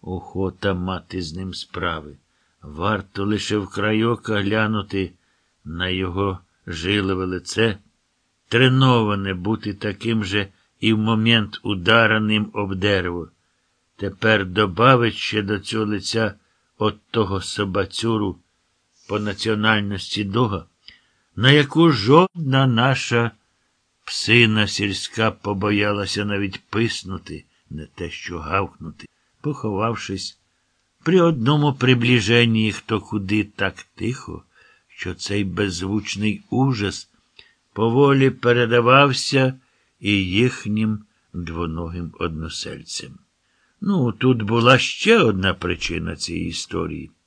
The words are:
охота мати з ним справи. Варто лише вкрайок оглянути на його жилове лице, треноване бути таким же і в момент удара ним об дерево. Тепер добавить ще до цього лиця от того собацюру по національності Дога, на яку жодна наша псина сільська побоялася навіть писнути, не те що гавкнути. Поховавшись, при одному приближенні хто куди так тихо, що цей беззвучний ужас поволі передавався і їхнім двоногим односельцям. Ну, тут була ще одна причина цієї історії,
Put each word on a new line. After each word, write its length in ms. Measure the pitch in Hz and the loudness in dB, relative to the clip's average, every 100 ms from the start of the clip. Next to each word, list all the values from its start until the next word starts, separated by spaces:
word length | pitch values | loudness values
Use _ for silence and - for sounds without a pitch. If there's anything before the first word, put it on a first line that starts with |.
охота 720 | - 90 - 92 95 92 101 | -8 -10 -8 -6 -6 -2 -4
мати 480 | 92 90 92 - 92 | -2 -4 -8 -8 -10
з 120 | 85 | -10
ним 200 | 80 95 | -10 -10
справи. 640 | 90 - - 87 80 76 69 _ _ _ _ | -12 -14 -8 -6 -6 -12 -20 _ _ _ _
Варто 640 | 78 76 92 107 98 - 101 | -18 -6 -4 -4 -6 -6 -2
лише 320 | 104 - 107 | -2 -2 -4
вкрайок 720 | 95 - 104 110 113 117 - | -4 -4 -2 0 0 -2 -4
оглянути 840 | 107 98 110 107 110 95 98 92 _ _ _ _ _ 73 | -4 -2 0 0 -2 -4 -4 -6 _ _ _ _ _ -14
на 240 | 82 90 | -8 -4
його 500 | 92 95 87 98 92 _ _ - | -4 -4 -2 -4 -4 _ _ -14
жилове 580 | 82 85 104 95 92 92 | -8 -2 0 0 -2 -4
лице, 520 | 92 - - 113 101 _ _ _ _ _ _ _ | -6 -6 0 0 0 _ _ _ _ _ _ _
треноване 840 | 117 131 131 131 123 107 101 98 | 4 4 6 4 4 2 -2 -4
бути 400 | 92 90 107 104 | -4 -2 -2 -4
таким 500 | 101 107 98 113 113 | -6 -8 -6 -2 -2
же 240 | 98 101 101 _ _ _ | 0 -2 -4 _ _ _
і 140 | 110 | 0
в 40 | 110 | 2
момент 600 | 107 113 110 117 101 - | 2 2 4 2 2 -6
удара 560 | - 101 87 113 110 110 | -6 -4 4 4 6 2
ним 300 | 107 107 107 | 2 0 0
об 220 | - 101 95 | -4 -4 -2
дерево. 540 | 101 98 90 87 80 _ _ _ _ _ _ _ | 2 2 0 -6 -10 _ _ _ _ _ _ _
Тепер 500 | 98 - 110 107 95 | -8 -2 2 2 0
добавить 680 | 90 104 90 123 131 117 | 0 0 4 4 6 2
ще 280 | 104 - 107 | -2 -4 -2
до 180 | 101 104 | -2 -4
цього 260 | 98 110 107 | -4 -4 -4
лиця 480 | 104 92 113 110 95 _ _ _ _ | -4 -4 -2 -2 -4 _ _ _ _
от 180 | 107 104 _ | -4 -4 _
того 300 | 117 101 95 | -2 0 -2
собацюру 960 | - - 104 95 95 - 113 110 101 87 _ _ _ _ _ _ _ | -6 -4 -4 -2 -4 -4 -2 0 -2 -6 _ _ _ _ _ _ _
по 120 | 104 | -4
національності 1040 | 104 101 110 107 107 110 101 98 - - | -4 -4 -2 0 2 2 0 -6 -6 -6
Дога, 420 | 101 104 123 98 - _ - _ _ _ _ - | -2 0 0 -2 -8 _ -20 _ _ _ _ 0
на 160 | 120 | 4
яку 400 | 147 143 156 170 | 4 4 4 4
жодна 760 | 131 101 151 185 175 147 135 135 | 4 6 6 6 0 -2 2 2
наша 640 | 113 127 131 - 120 117 - _ _ _ _ _ _ - | 2 2 0 0 0 0 -4 _ _ _ _ _ _ -12
псина 640 | - - 117 117 107 104 | -8 2 4 6 4 0
сільська 640 | - 110 87 - - 110 | -2 -4 -4 -8 -2 -2
побоялася 960 | - 101 101 104 104 104 104 98 - 104 | -2 -6 -2 0 0 0 -2 -4 -4 -4
навіть 360 | 101 98 98 _ | -4 -6 -8 _
писнути, 760 | 104 113 - 90 92 - 78 _ _ _ | -2 -2 -4 -10 -12 -12 -16 _ _ _
не 160 | 80 73 | -14 -14
те 240 | - 85 | -12 -12
що 300 | - - 85 | -10 -12 -10
гавкнути. 680 | 78 95 92 _ 82 - - _ _ _ | -4 -4 -4 _ -16 -16 -20 _ _ _
Поховавшись, 960 | 147 135 113 95 110 110 - 95 - - _ _ _ _ _ _ | -8 -6 -6 -2 -2 -4 -6 -8 -10 -16 _ _ _ _ _ _
при 180 | - 185 | 2 4
одному 520 | 170 151 113 151 147 | 4 2 2 4 2
приближенні 1000 | 135 123 127 120 123 98 120 120 110 110 | 2 2 4 4 2 4 4 4 2 0
хто 300 | 98 - 110 | -2 -4 -4
куди 420 | - 107 95 107 | -2 -6 -2 -2
так 420 | 104 - 98 95 - - | -2 -4 -6 -6 -20 -8
тихо, 480 | 107 131 - 80 _ _ _ _ _ | -6 -6 -10 -14 _ _ _ _ _
що 260 | - - | -12 -10
цей 300 | 90 - 101 | -8 -4 -2
беззвучний 1000 | 101 87 104 87 95 104 104 98 107 101 _ | -2 -2 -2 -2 -2 -4 -4 -4 -2 -2 _
ужас 600 | 120 135 120 101 - - _ _ _ _ _ _ | 0 0 0 -2 -4 -14 _ _ _ _ _ _
поволі 560 | - 113 120 139 139 135 | -2 0 4 4 6 4
передавався 1200 | 131 120 120 120 120 117 131 143 131 - 139 131 131 _ _ _ _ | 2 2 2 4 4 6 6 6 2 0 2 2 -2 _ _ _ _
і 120 | 101 | 0
їхнім 880 | 101 92 95 123 - - 107 110 107 - _ _ | 0 2 2 2 0 -4 -2 0 -2 -8 _ _
двоногим 800 | 87 85 82 85 80 85 87 85 78 | -10 -8 -4 -4 -4 -6 -6 -10 -6
односельцям. 920 | 87 78 80 - - - - - - - _ _ _ _ _ _ | -6 -6 -8 -10 -12 -12 -12 -12 -12 -20 _ _ _ _ _ _
Ну, 300 | - 196 123 | -2 2 0
тут 300 | - 127 120 | 2 2 2
була 360 | 104 117 117 131 | 2 4 6 6
ще 400 | - - 196 226 | 4 -2 2 4
одна 340 | 139 95 95 | 4 2 0
причина 600 | 87 90 87 - 82 82 82 | 0 -4 -4 -4 -6 -6 -8
цієї 320 | - 85 85 | -8 -6 -6
історії, 640 | 85 - 92 85 82 - _ | -8 -8 -6 -6 -8 -12 _